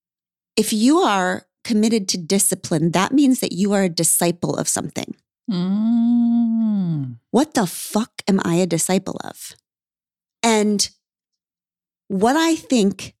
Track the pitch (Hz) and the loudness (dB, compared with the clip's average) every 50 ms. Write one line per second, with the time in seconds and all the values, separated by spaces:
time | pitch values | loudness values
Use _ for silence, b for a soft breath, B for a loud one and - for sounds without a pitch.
0 | _ _ _ _ _ _ _ _ _ _ _ - 214 - 226 208 226 262 311 349 | _ _ _ _ _ _ _ _ _ _ _ -2 -2 0 0 2 4 4 4 4
1 | 381 233 202 190 180 185 185 - - _ _ _ - - 226 208 214 226 226 226 | 2 2 2 0 0 -2 -2 -4 -8 _ _ _ -6 -2 0 2 2 2 2 0
2 | 190 - - 185 160 - 196 202 - - 185 - - - 175 151 160 170 151 175 | -2 -4 -6 -6 -4 -2 0 0 0 0 -2 -4 -4 -4 -2 0 0 2 2 2
3 | 196 - 262 294 285 254 254 - - - - 170 202 196 208 196 196 180 165 175 | 0 2 2 4 4 4 2 2 -2 -4 -2 -2 0 0 2 2 0 0 0 -2
4 | 165 - - - 175 170 175 - - 151 - - - - - - - 151 - - | -2 0 0 2 0 0 0 -2 -4 -4 -4 -4 -4 -4 -4 -4 -6 -8 -8 -10
5 | - - - - _ _ _ _ _ - 190 175 180 185 196 214 220 226 233 233 | -10 -10 -12 -16 _ _ _ _ _ -6 -4 -4 -2 -2 -2 0 0 0 2 2
6 | 233 240 240 240 233 233 233 233 233 226 226 226 226 214 208 196 185 170 160 147 | 2 2 2 2 2 2 2 2 2 0 0 0 0 0 0 0 0 -2 -2 -2
7 | 135 127 120 - _ _ - 233 302 - - 262 196 170 - - - - - 208 | -4 -6 -8 -12 _ _ 0 0 0 0 -2 -2 -2 -2 -4 -8 -8 -4 -4 -4
8 | - - _ - - - 196 185 - 170 165 175 185 170 170 165 - - 185 190 | -4 -4 _ -8 -2 0 0 0 0 0 0 0 0 0 0 -2 0 0 0 0
9 | 190 - - - - - - - - - - - _ _ _ _ _ _ _ _ | -2 -4 -10 -12 -12 -14 -16 -16 -18 -18 -18 -20 _ _ _ _ _ _ _ _
10 | _ _ _ _ _ _ _ _ - 233 220 214 208 214 208 196 - - - _ | _ _ _ _ _ _ _ _ 0 2 2 2 2 2 0 0 -2 -4 -6 _
11 | _ _ _ _ _ _ _ _ _ _ _ _ _ _ _ _ _ _ _ _ | _ _ _ _ _ _ _ _ _ _ _ _ _ _ _ _ _ _ _ _
12 | _ - 196 185 208 240 277 320 320 330 320 320 - - 262 233 190 196 190 - | _ -6 -2 0 2 2 4 4 2 2 0 -2 -2 0 2 2 2 2 0 -4
13 | - - - _ | -8 -16 -8 _